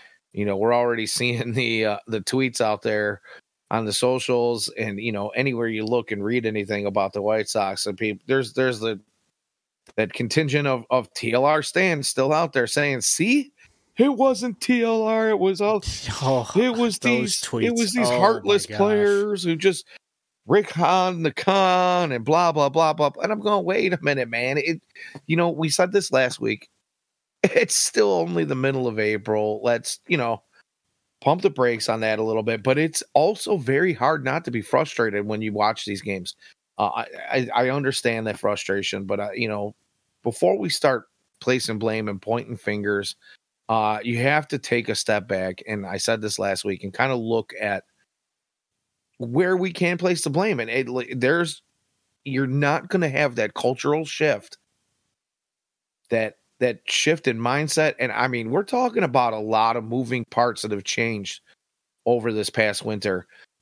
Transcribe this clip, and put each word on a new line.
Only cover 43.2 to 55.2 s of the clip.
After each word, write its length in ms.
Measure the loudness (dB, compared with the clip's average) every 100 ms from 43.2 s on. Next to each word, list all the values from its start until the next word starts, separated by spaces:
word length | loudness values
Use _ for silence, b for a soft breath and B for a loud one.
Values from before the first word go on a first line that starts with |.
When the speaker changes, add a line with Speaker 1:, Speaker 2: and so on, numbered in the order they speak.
| B B _ _ -2
Speaker 1:
uh, 320 | 0 2 0
you 160 | -2 0
have 280 | 2 0 0
to 100 | -6
take 300 | -2 -2 -2
a 60 |
step 320 | -4 0 -2 0
back. 340 | -4 -4 -6 -8
And 200 | -8 -6
I 100 | -4
said 240 | -2 -2
this 180 | -2 -4
last 260 | -2 -2
week 180 | -4 -6
and 80 | -6
kinda 220 | -2 0
look 380 | 0 0 -2 -2 -6
at 240 | -4 -4 -8 _ _ _ _ _ _ _ _ _ _ _ _ -12
where 380 | -4 2 2 2
we 160 | 0
can 240 | 0 0 2
place 260 | 0 0
the 80 | 0
blame. 300 | 0 2 0
And 80 | -2
it, 200 | -2 -2
like, 260 | -2 -4 0
there's, 460 | 2 2 0 -4 _ _ _ _ _ _
you're 220 | -6 -2 0
not 420 | 2 2 0 0
gonna 200 | 0 0
have 280 | 2 0 0
that 180 | -2
cultural 500 | 0 -2 0 0 -2
shift, 540 | -2 -2 0 0 -4 -20 _ _ _ _ _ _